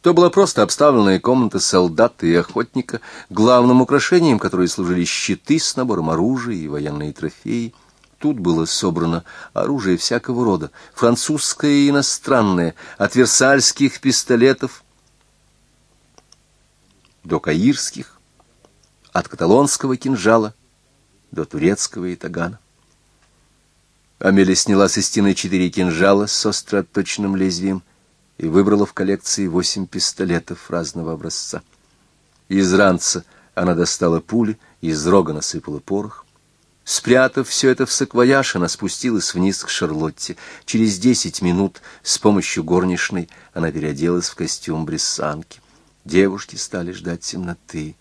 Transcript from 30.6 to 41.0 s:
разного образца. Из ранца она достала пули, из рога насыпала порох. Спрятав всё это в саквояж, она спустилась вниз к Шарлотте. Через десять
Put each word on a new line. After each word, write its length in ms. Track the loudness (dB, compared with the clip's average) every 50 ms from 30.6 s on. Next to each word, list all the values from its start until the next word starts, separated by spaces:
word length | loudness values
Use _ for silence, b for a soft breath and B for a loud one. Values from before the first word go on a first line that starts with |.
| -10 -8
разного 440 | -6 -6 -6 -6 -8 -8 -8 -8 -8
образца. 500 | -8 -8 -10 -10 -10 -10 -10 -12 -14 _ _ _ _ _ _ _ _ _ _ _ _ _ _ _ _ _
Из 240 | _ 0 2 2 4
ранца 540 | 4 4 4 4 2 0 -2 -4 -6 -6 -8 b b b b b b
она 180 | -4 -2 0 0
достала 460 | 0 0 -2 -2 -2 0 0 0 -2
пули, 400 | -2 -2 -2 0 0 -2 -4 b b b b b
из 280 | -6 -4 -4 -2 0
рога 260 | 2 2 2 2 0 -6
насыпала 460 | -6 -8 -8 -8 -10 -10 -10 -12 -12
порох. 440 | _ -6 -6 -6 -6 -8 -14 -20 _ _ _ _ _ _ _ _ _ _ _ _ _
Спрятав 680 | -6 -6 -4 0 2 4 4 4 2 0 -4 -6 -4
всё 220 | -4 0 2 2
это 160 | 2 2 -2
в 40 | -4
саквояж, 640 | -2 -4 -4 0 2 2 4 4 4 2 2 0 -2
она 120 | -2 -2
спустилась 640 | -4 -4 -6 -8 -8 -8 -4 -4 -2 -2 -2 -4 -4 -2
вниз 300 | 0 0 0 0 -4 -8
к 60 | -8
Шарлотте. 680 | -6 -4 -4 -4 -2 -4 -4 -6 -6 -10 -12 -12 -12 B B B B B B
Через 340 | -4 0 2 2 2 0
десять 420 | 2